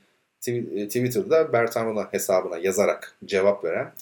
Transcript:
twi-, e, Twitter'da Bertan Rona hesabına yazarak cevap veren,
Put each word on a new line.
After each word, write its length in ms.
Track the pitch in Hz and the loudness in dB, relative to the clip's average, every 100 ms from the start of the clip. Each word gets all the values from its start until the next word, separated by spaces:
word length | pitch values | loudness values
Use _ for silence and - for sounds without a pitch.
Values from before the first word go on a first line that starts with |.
| _ _ _ _ | _ _ _ _
twi-, 380 | - 120 117 90 | -6 -4 -4 -6
e, 80 | 104 | -4
Twitter'da 680 | 123 123 117 101 160 151 | -2 0 -2 2 2 4
Bertan 320 | 120 113 117 113 | 2 2 0 -2
Rona 280 | 107 95 | -4 -4
hesabına 440 | 98 - 92 92 87 | -2 0 0 0 -2
yazarak 600 | 92 95 92 - - - 95 | 0 2 2 0 -8 -16 -2
cevap 380 | 98 98 101 | 2 2 2
veren, 300 | - 98 135 - | -2 -4 -6 -10